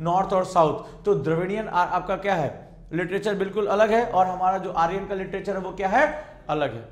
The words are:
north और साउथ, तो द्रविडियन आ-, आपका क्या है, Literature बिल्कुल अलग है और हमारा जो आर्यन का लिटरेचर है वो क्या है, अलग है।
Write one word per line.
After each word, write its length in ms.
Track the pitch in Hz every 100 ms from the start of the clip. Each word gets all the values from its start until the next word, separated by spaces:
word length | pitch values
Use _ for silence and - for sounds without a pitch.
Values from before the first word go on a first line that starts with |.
north 320 | 165 185 185
और 120 | 190
साउथ, 600 | 185 175 156 - - -
तो 100 | 202
द्रविडियन 540 | 202 160 165 180 214 214
आ-, 180 | 175 175
आपका 300 | 180 - 185
क्या 180 | 202
है, 340 | 180 131 - - - -
Literature 420 | 160 175 190 208
बिल्कुल 320 | 196 196 202 202
अलग 240 | 196 220
है 160 | 226 240
और 200 | 185 185
हमारा 320 | 180 185 190
जो 140 | 180
आर्यन 340 | 165 165 196 196
का 80 |
लिटरेचर 380 | 190 185 190 196
है 80 | 190
वो 120 | 185
क्या 160 | 180 190
है, 360 | 233 294 - - - -
अलग 260 | 151 139
है। 140 | 113 110